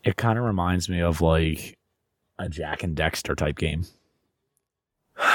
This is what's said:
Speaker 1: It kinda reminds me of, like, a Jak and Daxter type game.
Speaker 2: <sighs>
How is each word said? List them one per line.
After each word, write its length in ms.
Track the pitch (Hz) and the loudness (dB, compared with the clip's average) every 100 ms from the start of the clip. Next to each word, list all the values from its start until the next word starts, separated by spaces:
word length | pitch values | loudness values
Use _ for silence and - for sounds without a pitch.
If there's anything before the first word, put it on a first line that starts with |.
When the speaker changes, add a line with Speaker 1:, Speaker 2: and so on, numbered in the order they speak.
Speaker 1:
It 120 | - - | -2 0
kinda 240 | 117 113 | 0 0
reminds 480 | 120 95 87 90 87 | 0 0 2 0 0
me 120 | 90 | 0
of, 200 | 85 80 | 2 4
like, 560 | 82 80 80 80 - - _ _ _ _ _ - | 4 4 2 -2 -8 -18 _ _ _ _ _ -10
a 100 | 90 | -8
Jak 340 | 80 76 78 | -6 -8 -4
and 140 | 92 78 | -4 0
Daxter 400 | 78 - - 71 | 0 -2 -4 -2
type 200 | 73 73 | -2 0
game. 260 | 80 78 87 | -2 -2 -6
Speaker 2:
<sighs> 60 | _ _ _ _ _ _ _ _ _ _ _ _ - - | _ _ _ _ _ _ _ _ _ _ _ _ -2 2